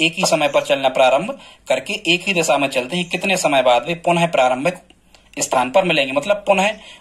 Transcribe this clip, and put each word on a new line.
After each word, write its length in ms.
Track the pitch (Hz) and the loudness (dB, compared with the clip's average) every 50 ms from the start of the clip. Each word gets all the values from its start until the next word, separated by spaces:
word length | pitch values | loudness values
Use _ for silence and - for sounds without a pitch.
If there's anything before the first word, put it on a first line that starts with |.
एक 140 | 160 165 165 | 0 -2 0
ही 100 | 190 170 | -2 -2
समय 220 | - 170 151 147 | 0 0 2 2
पर 140 | 143 147 147 | 2 2 0
चलना 280 | 143 - 143 139 135 131 | 0 0 0 0 0 0
प्रारंभ 480 | - 135 131 127 131 147 185 247 277 - - - - _ - | 2 4 4 4 4 2 0 -2 -8 -12 -14 -20 -20 _ -4
करके 260 | - 131 127 - - 208 208 - | -2 -2 -2 -2 -6 -10 -6 -2
एक 200 | 165 175 175 - | 0 0 0 0
ही 60 | 202 185 | -2 -2
दिशा 240 | 170 156 - 147 | 0 0 2 0
में 100 | 143 139 | 0 0
चलते 300 | 131 135 127 123 127 175 | -2 -2 -4 -4 -4 -4
हैं, 120 | 180 175 - | -6 -4 -4
कितने 280 | 185 180 202 196 185 | -6 -4 -2 -2 -2
समय 260 | - - 147 135 131 127 | 0 0 0 2 2 4
बाद 220 | 127 123 120 123 | 4 4 2 0
वे 80 | 165 170 | -2 -8
पुनः 320 | 170 - 175 170 170 170 | -4 0 0 2 2 2
प्रारंभिक 480 | 165 170 135 127 127 127 127 147 180 180 - - _ - _ _ _ _ - _ _ - - | 0 2 2 2 2 2 0 -2 -4 -6 -6 -14 _ -20 _ _ _ _ -20 _ _ -8 -6
स्थान 320 | - - 131 127 123 127 | -4 -2 0 0 0 0
पर 120 | 131 190 180 | 0 0 0
मिलेंगे, 280 | 175 160 151 135 131 | 0 0 0 0 -2
मतलब 240 | 135 143 - 202 202 | -2 -2 0 0 -2
पुनः 360 | 202 - 208 190 185 190 214 214 - - - - - | -2 2 0 2 2 2 -2 -2 -6 -14 -20 -20 -14